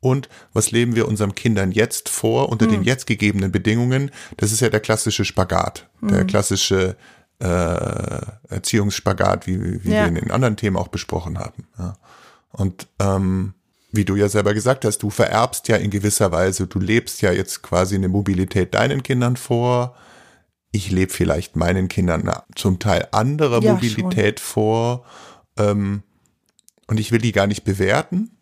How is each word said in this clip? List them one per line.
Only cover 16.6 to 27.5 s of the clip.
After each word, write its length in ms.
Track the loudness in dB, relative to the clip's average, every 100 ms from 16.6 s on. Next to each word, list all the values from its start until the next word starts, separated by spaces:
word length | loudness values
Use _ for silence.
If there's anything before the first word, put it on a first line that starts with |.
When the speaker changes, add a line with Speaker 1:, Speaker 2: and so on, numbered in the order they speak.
| -4
Speaker 1:
du 120 | -2
lebst 400 | 2 0 0 -2
ja 100 | 0
jetzt 320 | 0 -2 -8
quasi 320 | -2 0 2
eine 140 | 0 0
Mobilität 640 | 0 0 0 0 0 0
deinen 280 | 2 2 0
Kindern 340 | -2 0 0 -2
vor. 580 | -2 0 2 0 -2 -8 -20 -20 -20 _ _ _ _
Ich 160 | -4 0
lebe 220 | 0 0
vielleicht 420 | 0 0 0 -2 -2
meinen 320 | 0 2 0
Kindern 340 | 0 0 0
eine 200 | -2 -6 -8
zum 240 | -4 -2 0
Teil 280 | 2 0 0
andere 500 | 0 0 0 2 4
Speaker 2:
Ja, 120 | 4
Speaker 1:
Mobilität 680 | 2 0 -2 -2 2 0 0
Speaker 2:
schon. 60 | -6
Speaker 1:
vor. 580 | -2 0 0 0 -4 -8 -20 -20 -20 _ 0
Ähm, 440 | 2 2 0 -4 -8 _ _ _ _ _ _ _ _
und 120 | -2
ich 140 | 0
will 60 | 0
die 120 | 2
gar 140 | 2
nicht 180 | 2